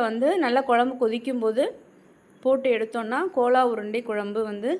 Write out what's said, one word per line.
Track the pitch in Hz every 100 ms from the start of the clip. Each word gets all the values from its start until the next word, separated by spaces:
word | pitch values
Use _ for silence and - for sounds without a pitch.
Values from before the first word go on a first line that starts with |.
| 226
வந்து | 226 277 381
நல்லா | 254 254 262
குழம்பு | 233 254 254
கொதிக்கும்போது | 226 233 247 254 220 220 392 - - _ _ _ _ _
போட்டு | 262 262 262 226
எடுத்தோம்னா | 220 233 220 262 359
கோலா | 269 247 254 254
உருண்டை | 220 208 226
குழம்பு | 233 208 208 214 214
வந்து | 208 233 370